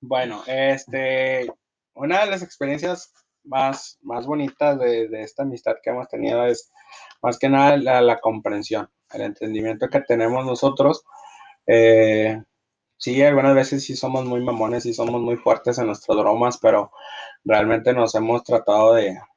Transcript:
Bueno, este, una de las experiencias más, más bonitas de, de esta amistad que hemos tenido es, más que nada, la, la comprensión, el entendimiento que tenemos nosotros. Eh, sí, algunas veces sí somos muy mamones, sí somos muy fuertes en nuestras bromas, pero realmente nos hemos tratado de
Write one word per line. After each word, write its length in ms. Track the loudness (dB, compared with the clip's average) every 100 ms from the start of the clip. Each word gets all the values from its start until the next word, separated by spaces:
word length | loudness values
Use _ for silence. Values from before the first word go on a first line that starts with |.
Bueno, 420 | -4 -4 -4 -8 -8
este, 1040 | -2 -2 -2 -4 -6 -4 -2 -2 -4 -6 -12 _ _ _
una 280 | -10 -4 0
de 100 | 0
las 100 | -4
experiencias 720 | -10 -8 -6 -4 -6 -8 -12 _ _ _
más, 540 | _ -2 -2 -4 -12 -20
más 240 | -12 -10 -6
bonitas 540 | -4 -6 -2 0 2
de, 280 | 0 0 -2
de 140 | -6
esta 200 | -12 -8
amistad 320 | -8 -6 -6 -6
que 60 | -6
hemos 180 | -8 -8
tenido 380 | -8 -4 0 0
es, 260 | -2 -6 _ _ -20 -20 -8
más 160 | -6 -2
que 120 | 0
nada, 280 | 4 4 4
la, 240 | 2 4
la 180 | 4 2
comprensión, 680 | -2 -4 -6 -6 -6 -6 -6 _ _
el 100 | -10
entendimiento 680 | -10 -8 -8 -6 -6 -6 -2
que 120 | -2
tenemos 440 | 0 0 0 -2 -4
nosotros. 580 | -2 -2 2 2 2 _ -20 -20 -20 -20 _ 2
Eh, 760 | 6 8 8 6 4 0 -4 -12 _ _ _ _ _
sí, 240 | -4 4
algunas 340 | 4 6 4 4
veces 280 | 2 -2
sí 120 | -6 -8
somos 300 | -4 -4 -4
muy 160 | -4
mamones, 420 | -4 -2 -2 -4
sí 100 | -6
somos 280 | -4 -4 -2
muy 140 | -4 -2
fuertes 420 | 0 0 0 -2
en 80 | -4
nuestras 300 | -6 -4 0
bromas, 400 | 2 2 0 2
pero 300 | 2 2 0 -10 -18 -16 -18 -14
realmente 500 | 0 2 2 0 0
nos 220 | 0 0 0
hemos 280 | -2 -2
tratado 500 | 0 -2 2 4 6
de 240 | 4 2 -6 -18